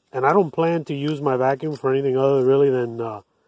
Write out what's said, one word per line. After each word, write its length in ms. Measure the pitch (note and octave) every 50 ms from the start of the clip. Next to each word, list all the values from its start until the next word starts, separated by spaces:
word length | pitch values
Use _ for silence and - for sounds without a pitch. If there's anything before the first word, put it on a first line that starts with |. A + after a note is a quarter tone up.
| _ _
and 140 | - B2+ C3
I 80 | C#3+
don't 180 | E3+ G#3 F3+ C#3+
plan 340 | - D#3+ E3 E3 E3+ E3 C#3+
to 80 | - D3
use 260 | C#3 C#3+ D3+ D#3 C#3
my 160 | D3 C#3+ C3
vacuum 400 | B2 C3 C3 C#3 C3 D#3+ D#3 D3
for 160 | - - C3
anything 240 | C3+ C#3 C#3 C3+ B2+
other 260 | C3 C3+ C#3 C#3 C3+
really 280 | B2 C3 C3+ C#3 C#3+ C#3
than, 320 | B2+ B2+ A#2+ A#2 A#2 A#2
uh, 180 | A#2 A2 G#2+ G2+ - _ _ _ _